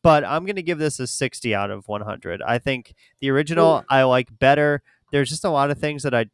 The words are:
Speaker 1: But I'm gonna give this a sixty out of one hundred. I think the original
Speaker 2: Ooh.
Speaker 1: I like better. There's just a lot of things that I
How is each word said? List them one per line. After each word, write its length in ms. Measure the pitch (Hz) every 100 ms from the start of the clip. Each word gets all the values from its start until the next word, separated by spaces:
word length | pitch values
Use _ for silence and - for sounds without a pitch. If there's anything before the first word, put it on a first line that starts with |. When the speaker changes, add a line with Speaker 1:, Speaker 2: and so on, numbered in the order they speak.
Speaker 1:
But 220 | 165 151
I'm 200 | 113 151
gonna 160 | 190 196
give 160 | 170 160
this 220 | 151 -
a 60 | 127
sixty 480 | - 135 - 120
out 160 | 101 101
of 180 | 101 -
one 140 | 104
hundred. 400 | 104 - - 87
I 160 | 80 120
think 340 | 135 127 - _ _ _
the 100 | 135
original 500 | 135 151 165 165 151
Speaker 2:
Ooh. 40 | -
Speaker 1:
I 140 | 135
like 360 | 131 127 123 107
better. 440 | 131 147 147 143 _ _ _
There's 200 | 143 131
just 140 | 160
a 60 | 196
lot 200 | 147 139
of 80 | 143
things 240 | 151 147
that 120 | 139
I 120 | 120 110